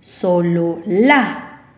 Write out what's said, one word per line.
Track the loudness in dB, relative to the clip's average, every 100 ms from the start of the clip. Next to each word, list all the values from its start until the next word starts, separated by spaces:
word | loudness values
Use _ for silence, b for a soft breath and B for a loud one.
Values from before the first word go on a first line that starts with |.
Solo | -20 -8 0 0 2 0 -2 -4 -4
la. | 2 4 4 0 -6 -14 -20 -20